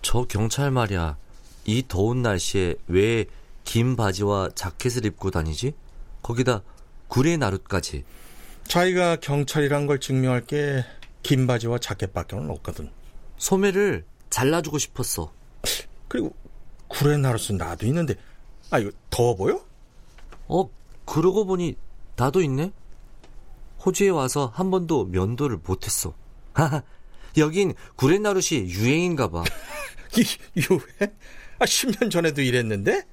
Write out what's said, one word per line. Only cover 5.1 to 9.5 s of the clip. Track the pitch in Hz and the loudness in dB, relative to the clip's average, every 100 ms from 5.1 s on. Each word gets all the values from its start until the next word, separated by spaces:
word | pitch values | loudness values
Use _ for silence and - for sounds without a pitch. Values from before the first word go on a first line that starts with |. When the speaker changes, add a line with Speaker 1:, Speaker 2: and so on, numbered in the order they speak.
| - 95 | -2 -2
Speaker 1:
다니지? | 90 78 78 131 - - - - - | 0 -2 -2 -4 -6 -16 -16 -14 -12
거기다 | - 117 127 113 - - - - - | -4 0 2 2 -2 -20 -20 -20 -2
구레 | - 156 170 | 2 4 4
나룻까지. | 117 95 - 95 - 71 - - - - - - - | 0 -2 -2 -4 -2 -10 -12 -18 -18 -18 -18 -16 0
Speaker 2:
자기가 | 175 180 180 175 165 | 2 4 4 2 2
경찰이란 | - 143 139 | 0 0 0